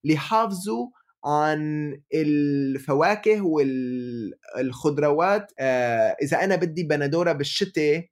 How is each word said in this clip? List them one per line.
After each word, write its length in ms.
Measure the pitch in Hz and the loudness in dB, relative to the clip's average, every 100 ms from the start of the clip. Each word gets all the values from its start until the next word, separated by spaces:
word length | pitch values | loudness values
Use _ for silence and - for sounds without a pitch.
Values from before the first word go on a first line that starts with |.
ليحافظوا 840 | 147 151 - 220 226 185 196 226 247 _ _ _ | 0 -2 2 0 2 -4 -4 -6 -6 _ _ _
عن 680 | 147 147 151 156 151 151 147 139 _ | -2 2 2 0 -2 -4 -4 -8 _
الفواكه 1300 | 156 151 147 143 139 135 135 135 143 165 208 214 214 | -2 2 2 2 0 0 -4 0 2 2 2 2 2
والخضروات. 2000 | 190 156 139 131 127 127 123 120 101 - - - 131 123 151 147 147 147 180 208 202 - | 2 2 2 0 -4 -6 -6 -8 -8 -10 -12 -6 -4 -2 -2 2 2 2 2 0 -2 -4
آه، 580 | 131 127 120 113 110 - | 0 2 2 2 2 0
إذا 220 | 147 165 | 0 0
أنا 120 | 196 180 | 2 2
بدي 260 | 175 156 | 0 -4
بندورة 500 | 156 147 143 165 175 | -2 0 0 0 0
بالشتاء 720 | 147 143 - 190 165 151 156 175 | 0 -4 -2 -2 0 2 2 -2